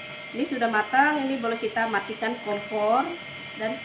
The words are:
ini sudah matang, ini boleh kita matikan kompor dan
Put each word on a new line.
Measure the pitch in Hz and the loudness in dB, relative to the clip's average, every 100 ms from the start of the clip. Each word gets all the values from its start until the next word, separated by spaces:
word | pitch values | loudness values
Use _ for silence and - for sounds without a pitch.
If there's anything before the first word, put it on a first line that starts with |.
| - - - | -12 -12 -8
ini | 226 320 | -4 -2
sudah | 254 233 | 2 2
matang, | 214 208 262 294 302 | 2 4 6 6 4
ini | 269 262 | 0 0
boleh | 226 226 | -2 0
kita | 214 226 226 | -2 0 0
matikan | 202 220 214 226 240 | 0 -2 -4 -4 -4
kompor | 208 208 208 214 214 247 294 339 - - - 208 | -4 -4 -2 0 4 4 2 -4 -10 -12 -12 -6
dan | 220 269 | -4 -4